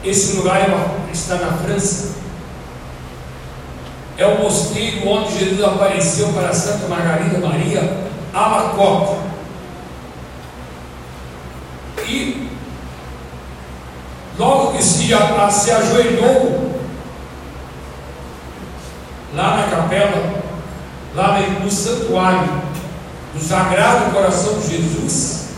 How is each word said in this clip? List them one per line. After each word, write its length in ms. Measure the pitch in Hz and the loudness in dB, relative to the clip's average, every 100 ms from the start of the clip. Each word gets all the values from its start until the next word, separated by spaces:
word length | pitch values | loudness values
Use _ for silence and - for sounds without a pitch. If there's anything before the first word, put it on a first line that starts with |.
Esse 320 | 190 202 - 190 | 2 2 2 2
lugar 240 | 180 190 | 2 4
é 60 | 196 | 4
uma, 440 | 180 170 - - | 2 0 -4 -4
está 260 | - - 180 | -6 -2 -2
na 160 | 175 | 0
França. 580 | 170 - 202 - - 202 - - - - - - - - - - - - - - - - - - - - - | -2 0 0 0 -2 -4 -8 -10 -12 -12 -12 -12 -14 -14 -14 -14 -12 -12 -12 -12 -12 -12 -12 -12 -14 -12 2
É 80 | 196 | 4
o 160 | 208 | 4
mosteiro 680 | 208 190 165 202 214 - 202 | 4 2 0 0 -2 -2 2
onde 300 | 220 214 208 | 2 2 0
Jesus 260 | 190 190 | 2 4
apareceu 640 | 202 185 196 185 170 - - | 4 6 4 4 2 2 2
para 180 | - 180 | 2 2
Santa 360 | - - 202 185 | 0 0 -2 -2
Margarida 500 | 175 165 165 - 185 | 0 2 2 2 2
Maria 680 | 170 160 - 185 - - - - - | 2 0 2 2 0 -2 -6 -8 -4
Alacoque. 840 | 196 214 202 - 196 202 - - - - - - - - - - - - - - - - - 62 64 - - - - - - - - - - - - - | 2 4 4 2 4 4 6 2 0 -4 -8 -10 -12 -12 -14 -14 -14 -14 -14 -14 -14 -14 -14 -14 -14 -14 -14 -14 -14 -14 -12 -12 -14 -14 -12 -10 -8 -4
E 440 | - - - - - - - - - - - - - - - - - - - - - - - | -2 -2 -4 -6 -8 -10 -10 -12 -12 -12 -12 -12 -12 -12 -14 -14 -14 -14 -14 -14 -14 -12 2
logo 340 | 254 269 226 | 6 6 4
que 100 | - | 2
se, 320 | - - - | 2 4 4
a, 360 | 214 208 208 202 | 6 6 4 4
se 200 | 403 - | 4 4
ajoelhou 1080 | 226 233 247 240 240 247 262 - - - - - - - - - - - - - - - - - - - - - - - - - - - - - | 4 6 6 6 6 6 6 4 2 -2 -4 -6 -8 -12 -12 -14 -14 -14 -14 -14 -14 -14 -14 -14 -12 -14 -12 -14 -12 -12 -12 -14 -14 -14 -14 -8
lá 220 | 151 190 208 | 0 2 4
na 180 | 202 | 2
capela, 680 | 170 165 190 202 175 - 196 - - - - - - - | 2 2 4 4 4 0 -4 -6 -8 -10 -12 -12 -14 -8
lá 260 | - 196 202 - - | 2 4 4 2 0
no 80 | 190 | 0
santuário 880 | 208 - - - 185 185 185 151 147 - - - - - - - | 0 0 -2 0 2 4 4 2 -2 -4 -6 -8 -10 -12 -12 -10
do 80 | 147 | -6
Sagrado 720 | - 185 180 185 226 240 - | 0 2 4 6 6 6 4
Coração 460 | 202 190 - 214 214 | 4 4 4 0 0
de 120 | - | 0
Jesus 800 | 170 165 - - - - - - | 0 0 0 0 0 -2 -4 -8